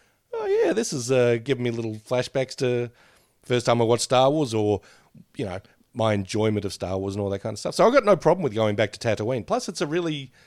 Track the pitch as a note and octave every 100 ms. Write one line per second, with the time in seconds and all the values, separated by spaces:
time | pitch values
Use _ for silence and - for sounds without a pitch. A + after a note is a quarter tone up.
0 | _ _ _ A4+ G#4 G#4 G4 A3 A#3 D3
1 | A#2+ C3 A#2+ A#2+ A#2 B2 B2 A2+ A2+ A2
2 | - B2 B2 C#3 C3 - B2 B2 A#2+ -
3 | _ _ _ _ - B2 B2+ A#2 A2+ A#2+
4 | - B2+ C3+ D3+ C3+ A2 G#2 G2+ - -
5 | _ - - - G2+ F#2 - _ _ A2+
6 | A2 G#2 F#2 G#2+ A2 G#2+ G2+ - F2+ F#2+
7 | G2 G2+ G2+ G2 A2 G#2+ F3 - G3 C4+
8 | G#3 F3+ D#3 F#3+ D3 G#2 G#2+ G#2 G#2+ -
9 | A#2+ G2+ G#2+ C3 - A#3 A3+ F3+ D#3 E3
10 | E3+ D3 C3 _